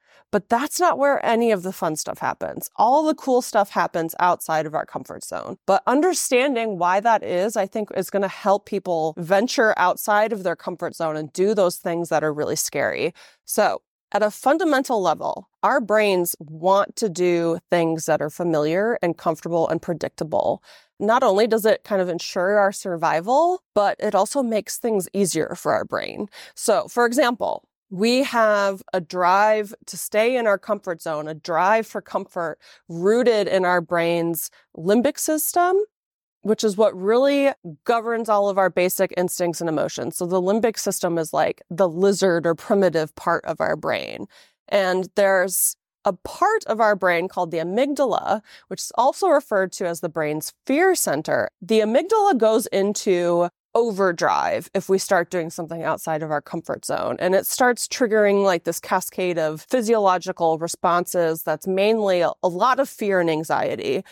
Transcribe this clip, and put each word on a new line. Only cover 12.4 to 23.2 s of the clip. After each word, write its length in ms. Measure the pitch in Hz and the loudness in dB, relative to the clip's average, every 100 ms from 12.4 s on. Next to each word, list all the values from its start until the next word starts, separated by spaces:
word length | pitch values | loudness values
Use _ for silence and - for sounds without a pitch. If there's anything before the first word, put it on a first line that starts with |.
| 117 151 | -2 -2
scary. 560 | - 143 110 69 151 - - _ - | -4 -2 -2 -2 -4 -6 -18 _ -6
So 360 | - 190 98 _ _ _ | 0 0 0 _ _ _
at 100 | 202 | -2
a 100 | 208 | -2
fundamental 720 | - 262 320 339 269 269 226 | 0 0 2 2 0 0 0
level, 480 | 180 147 - - - _ | 0 0 -4 -6 -12 _
our 160 | 202 269 | 0 0
brains 560 | 202 214 214 185 175 - | 2 2 4 2 0 -6
want 560 | 147 156 175 196 - - | -12 -4 2 2 2 -2
to 120 | 220 | -4
do 500 | 165 180 170 170 170 - | 0 0 2 0 -2 -2
things 360 | 175 165 160 160 | 0 0 0 0
that 160 | 151 | 0
are 80 | 151 | -2
familiar 720 | - 175 156 151 175 220 240 | -4 -2 0 0 0 0 -2
and 160 | 175 165 | -2 -2
comfortable 500 | 175 160 170 170 160 | -4 -4 -2 0 0
and 120 | 165 | -2
predictable. 800 | - 143 - - 160 - - - _ - _ - | -4 -6 -6 -6 -4 -2 0 -2 _ -20 _ -4
Not 240 | 202 233 | 0 2
only 240 | 247 190 226 | 4 2 2
does 180 | 226 214 | 2 2
it 180 | 196 | 0
kind 180 | - 202 | 0 -2
of 80 | 180 | -2
ensure 480 | 175 - 185 180 208 | -4 -6 -4 0 2
our 120 | 196 | 2
survival, 920 | 202 202 170 160 156 | 0 -6 -2 0 0